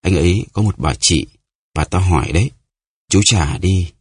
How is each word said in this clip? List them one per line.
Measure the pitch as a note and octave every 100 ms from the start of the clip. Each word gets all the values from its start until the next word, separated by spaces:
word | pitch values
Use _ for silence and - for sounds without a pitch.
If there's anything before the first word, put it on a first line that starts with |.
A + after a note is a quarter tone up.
Anh | - F2+
ấy | E2+ F#2+ -
có | -
một | G#2+ -
bà | D2+ -
chị, | - D#2+ - _ _ _ _
bà | -
ta | D#2 F2
hỏi | F#2 E2 C#2
đấy. | D#2+ C3 - _ _ _ _ _
Chú | G2+
trả | G#2 G#2+ D2+ -
đi. | F#2 F#2+ F2 _